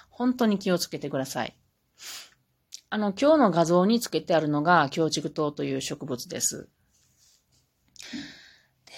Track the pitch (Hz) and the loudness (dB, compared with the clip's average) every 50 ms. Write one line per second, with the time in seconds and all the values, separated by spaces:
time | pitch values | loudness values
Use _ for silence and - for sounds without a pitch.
0 | - _ _ - 247 254 247 247 240 220 202 190 - 196 180 170 - - - 147 | -20 _ _ -4 -2 -2 0 0 0 0 0 0 0 0 -2 -2 -2 -6 -8 -8
1 | - 143 147 135 131 135 - 135 113 - - _ _ _ _ _ _ _ _ _ | -8 -6 -6 -6 -6 -6 -6 -8 -8 -8 -10 _ _ _ _ _ _ _ _ _
2 | - - - - - - _ _ _ _ _ _ _ _ - - _ _ - 214 | -18 -18 -18 -18 -18 -20 _ _ _ _ _ _ _ _ -20 -20 _ _ -6 -4
3 | 208 202 190 - 277 285 320 311 269 202 165 170 165 160 175 180 180 202 233 233 | -2 -2 -2 2 4 4 6 6 6 4 4 4 4 6 6 6 6 4 4 2
4 | 233 - - 156 160 - 180 160 156 151 147 147 147 175 180 165 147 135 - 160 | 0 -2 -4 -4 0 2 2 2 2 2 0 0 2 4 4 4 4 2 0 0
5 | 160 156 147 160 147 160 - - 156 147 147 - 143 139 135 135 131 - 151 147 | -2 0 -2 -4 -6 -6 -4 -4 -4 -4 -4 -4 -6 -6 -4 -6 -6 -8 -8 -8
6 | 147 135 127 120 - - - 120 - - - - - - _ _ _ _ _ _ | -8 -8 -8 -8 -8 -10 -6 -4 -4 -4 -4 -6 -12 -18 _ _ _ _ _ _
7 | _ _ _ _ _ _ _ _ _ _ _ _ _ _ _ _ _ _ _ - | _ _ _ _ _ _ _ _ _ _ _ _ _ _ _ _ _ _ _ -20
8 | - - - - - - - - - - _ _ _ _ _ _ _ - - | -18 -14 -14 -14 -14 -14 -18 -20 -20 -20 _ _ _ _ _ _ _ -20 -20